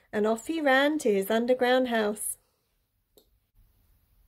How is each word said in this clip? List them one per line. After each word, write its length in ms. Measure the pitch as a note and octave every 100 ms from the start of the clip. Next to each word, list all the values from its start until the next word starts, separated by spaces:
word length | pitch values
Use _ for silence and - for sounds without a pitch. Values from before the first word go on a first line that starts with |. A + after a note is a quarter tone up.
| -
and 140 | G#3+ G#3
off 200 | A3+ -
he 140 | E4
ran 360 | D4 C4 C#4+ D#4
to 120 | A#3+
his 180 | G3 F#3+
underground 580 | A3+ A#3+ B3+ B3 B3+ B3+
house. 500 | A3+ G#3 A3 - - _ _ _ _ _ _ _ _ _ _ _ _ _ _ _ _ _ _